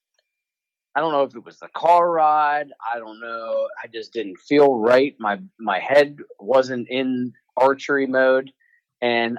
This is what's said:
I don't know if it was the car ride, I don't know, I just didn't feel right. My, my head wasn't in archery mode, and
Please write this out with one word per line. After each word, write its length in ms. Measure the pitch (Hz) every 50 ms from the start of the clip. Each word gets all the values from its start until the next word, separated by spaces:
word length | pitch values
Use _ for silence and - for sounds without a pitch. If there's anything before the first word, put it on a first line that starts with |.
| _ _ _ _ _ _ _ _ _ _ _ _ _ _ _ _ _ _ -
I 40 | 139
don't 120 | 156 165
know 120 | 151 143 139
if 100 | 123 117
it 100 | 117 95
was 140 | 87 85 -
the 100 | 82 - -
car 340 | - 160 165 175 175 175 175
ride, 580 | 170 160 156 151 151 151 151 147 147 147 147 139 - - - 113
I 60 | 120 120
don't 220 | 113 110 110 110
know, 480 | 117 117 113 113 113 113 110 110 110 - - -
I 60 | - 117
just 240 | 113 113 107 - -
didn't 240 | 117 104 95 90 -
feel 360 | _ - 147 147 143 139 131
right. 380 | 117 107 120 123 131 139 147 - -
My, 200 | 110 104 101 95 95 98 _ -
my 180 | 113 107 95 90
head 360 | - 123 135 147 147 147 147 147 - - - -
wasn't 500 | 101 101 131 131 127 127 131 120 110 107
in 460 | 127 131 131 131 127 123 123 123 - _ _ _ -
archery 500 | 127 131 135 139 135 - - 143 139 135
mode, 460 | 131 131 131 131 131 131 131 135 135 - _ _ _ _ _ _ _ _ -
and 360 | 123 120 120 117 117 117 120